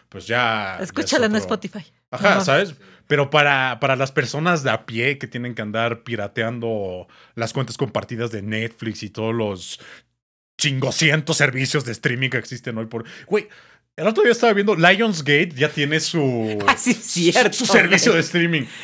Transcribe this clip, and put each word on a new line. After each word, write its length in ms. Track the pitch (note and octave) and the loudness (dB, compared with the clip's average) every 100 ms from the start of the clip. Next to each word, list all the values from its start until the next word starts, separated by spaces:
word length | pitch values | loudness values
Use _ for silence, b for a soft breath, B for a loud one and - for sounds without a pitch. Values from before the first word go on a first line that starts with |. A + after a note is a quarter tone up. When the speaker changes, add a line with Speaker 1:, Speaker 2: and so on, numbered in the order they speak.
| _ | _
Speaker 1:
pues 180 | F#2+ F2+ | -14 -2
ya, 500 | A#2+ A#2+ A2 G2 F#2 | 0 2 0 -4 -6
ya 40 | |
es 60 | F#3+ | -6
Speaker 2:
Escúchala 360 | - - D#4 A3 | -4 0 2 2
en 60 | |
Speaker 1:
otro. 80 | G#3+ | 0
Speaker 2:
Spotify. 400 | F#3 A3 - G#3 - _ _ | -2 -6 -6 -14 -18 _ _
Speaker 1:
Ajá, 120 | B2 | 0
Speaker 2:
No 80 | G3+ | 2
mames. 140 | G3 | 4
Speaker 1:
¿sabes? 300 | F#3 C#3+ G3 C3+ b b - | 4 2 2 -6 b b -2
Pero 220 | D3 C#3 | 0 4
para, 480 | D3+ C#3+ C3+ C3 A#2 | 4 4 4 0 0
para 160 | C3+ C3 | 0 0
las 160 | C3+ | 0
personas 500 | C#3+ B2 C#3+ E3+ E3 | -2 -2 -2 0 0
de 80 | C3+ | 0
a 160 | A2 - | -2 -4
pie 320 | A2+ B2+ C#3 | -2 -2 -2
que 80 | B2 | -6
tienen 280 | B2 B2 A#2 | -8 -8 -8
que 60 | |
andar 400 | G#2+ A2 A#2 A#2 | -4 -2 -2 -4
pirateando 1040 | - A2+ G2+ - A2+ A#2+ A#2 G#2+ G2 F2+ F2 b b | -6 -8 -6 -4 -4 -4 -4 -4 -6 -8 -14 b b
las 180 | - A2+ | -6 -4
cuentas 240 | C3+ A#2 - | -4 -6 -4
compartidas 540 | A#2 G#2+ - A2+ A#2 | -4 -4 -6 -6 -6
de 120 | G#2+ | -6
Netflix 600 | G2+ G#2+ A2+ - A2+ G2+ | -6 -6 -6 -8 -8 -8
y 80 | G#2 | -10
todos 240 | - A2 | -6 -4
los 460 | A#2 G#2 F#2+ - - B B _ _ _ _ _ - | -2 -4 -6 -12 -16 B B _ _ _ _ _ -4
chingoscientos 760 | D3+ C3 C3 - D3+ D#3 D3+ D3 | -2 -2 -2 2 2 2 0 2
servicios 480 | C#3+ B2+ C3+ D3+ | 2 2 0 -2
de 80 | B2 | -2
streaming 380 | A2 C#3 B2 C3 | -4 -4 -2 -2
que 80 | B2 | -4
existen 380 | - A#2+ B2+ A2+ | -6 -10 -8 -8
hoy 80 | A2+ | -8
por, 180 | A#2 B B - | -10 B B -4
güey, 220 | G#3 - b b b _ - | -4 -4 b b b _ -4
el 100 | F3+ | 0
otro 160 | A3+ | 2
día 100 | D#4+ | 4
estaba 200 | A#3 A#3 | 4 4
viendo 240 | G3+ G#3 E3+ | 4 2 4
Lionsgate, 760 | E3+ G3 A3+ E3 C#3+ C#3+ F3 C3 | 6 6 2 0 2 2 2 0
ya 120 | D3+ | -2
tiene 300 | D3+ D3 D#3 | 0 0 0
su 580 | D#3 E3+ C3+ A#2+ A2 G#2 | 0 0 0 0 -2 0
Speaker 3:
<laughs> 60 | G2+ | 0
Ah, 80 | C4 | 2
sí, 160 | B3+ | 0
cierto, 580 | - - F3 E3+ B3+ A3 - | -2 -2 0 4 4 2 0
Speaker 1:
su 100 | A#3+ | 4
servicio 460 | G#3 F3 F#3+ A#3 | 4 4 4 4
Speaker 3:
güey. 100 | E3+ | 2
Speaker 1:
de 40 | D3 | 2
streaming. 360 | F3 E3+ D#3+ A#2 B | 0 2 0 -4 B